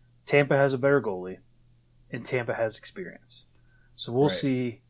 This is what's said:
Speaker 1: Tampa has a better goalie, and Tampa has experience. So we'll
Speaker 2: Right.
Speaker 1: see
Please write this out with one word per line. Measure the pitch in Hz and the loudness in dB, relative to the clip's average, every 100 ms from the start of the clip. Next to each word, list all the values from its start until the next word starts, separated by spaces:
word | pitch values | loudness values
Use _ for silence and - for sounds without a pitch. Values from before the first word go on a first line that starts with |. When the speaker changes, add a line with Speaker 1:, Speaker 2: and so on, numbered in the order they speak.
| _ _ - | _ _ 2
Speaker 1:
Tampa | 143 139 139 | 2 4 4
has | 139 | 2
a | 131 | 2
better | 139 143 | 2 2
goalie, | 113 92 90 - _ _ _ _ _ _ _ | 0 -6 -8 -14 _ _ _ _ _ _ _
and | 123 - | -12 -4
Tampa | 127 117 | -4 -2
has | 113 113 - | -2 -2 -4
experience. | - - 85 - - - - _ _ _ _ - | -16 -14 -14 -16 -20 -20 -20 _ _ _ _ -16
So | - | -4
we'll | 120 147 | 2 2
Speaker 2:
Right. | - | 2
Speaker 1:
see | 139 127 123 110 | -2 -2 -4 -8